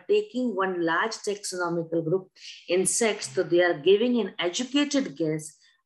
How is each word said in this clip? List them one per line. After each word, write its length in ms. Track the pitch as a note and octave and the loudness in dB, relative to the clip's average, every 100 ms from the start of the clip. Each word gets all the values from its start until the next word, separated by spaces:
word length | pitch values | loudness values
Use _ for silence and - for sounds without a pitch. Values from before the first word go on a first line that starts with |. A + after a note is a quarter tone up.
| - | 0
taking 480 | G#3 G#3 B3 B3+ F#3+ | 0 0 -2 -2 0
one 280 | F#3+ F3+ | -2 0
large 320 | E3 E3+ A3 A3 | 0 0 -2 -4
taxonomical 880 | - G3 - F3+ F3 E3+ E3 E3 | -6 -6 -6 -4 -2 -2 -2 -2
group, 240 | D#3 F#3+ F#3+ _ - - - | 0 -2 -2 _ -20 -14 -2
insects, 640 | F3+ F3+ - A3 G3+ - | 0 2 0 0 -2 -6
so 80 | - | -4
they 200 | E3 F3 | 0 4
are 160 | F3 D#3+ | 4 2
giving 420 | D#3 G3+ B3 A#3+ | 4 4 4 2
an 140 | F#3+ - | -2 -2
educated 800 | E3+ F3 B3+ C#4+ D4 C#4 E3+ - | -4 -4 -2 0 2 0 -2 -2
guess. 400 | D#3 D#3 - - _ _ | -2 -2 -6 -18 _ _